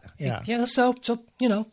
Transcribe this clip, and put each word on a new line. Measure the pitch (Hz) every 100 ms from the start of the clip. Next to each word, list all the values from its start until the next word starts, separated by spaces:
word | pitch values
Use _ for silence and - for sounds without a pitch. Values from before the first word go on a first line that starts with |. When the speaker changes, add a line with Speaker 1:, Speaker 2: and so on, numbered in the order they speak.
| - -
Speaker 1:
Yeah. | 143 113 -
Speaker 2:
Yeah. | 240
So, | 240 - 247 254
so, | - 233 - -
you | 247
know, | 202 214